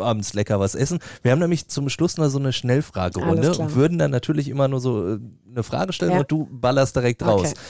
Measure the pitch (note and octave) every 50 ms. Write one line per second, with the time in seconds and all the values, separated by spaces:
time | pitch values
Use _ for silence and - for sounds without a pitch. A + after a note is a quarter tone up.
0 | F#2 A#2+ A2+ G#2+ G2+ - - G#2 G#2 - G#2+ G2 G2 G2 - - C3+ D3+ F3 E3+
1 | - - - - - B2 B2+ D#3+ F3+ E3+ F3 D#3 - - - D3 C#3 C3+ - -
2 | E3 F3 - E3 D#3 C#3+ C3+ C#3 C#3 C3 A#2+ - - B2 B2 C#3+ D#3 - - G2
3 | F#2 F2+ - F#2 F2 E2+ F2+ G#2 A#2 D#3+ F3+ - D#3+ - D3+ B2 C#3 E3+ F3 E3
4 | D#3 C#3+ C3+ A#2+ - - D#3 D3 C#3 C3 C3 C#3 C#3 C3+ C3+ C3 B2 C3 A#2+ G#2
5 | F2+ F#2 A2 G#2 A#2+ G#2+ - _ _ G2+ A#2+ B2 A2 - - C3+ F#3 F#3+ F3 -
6 | F3+ F3 F3+ F3+ C#3 - D#3 D#3 D3+ - C3+ B2 A#2+ B2 C3 C3+ C3+ C3 - C3+
7 | B2 B2 A#2+ - - A#2+ G#2+ G2 F2+ D3+ - - - -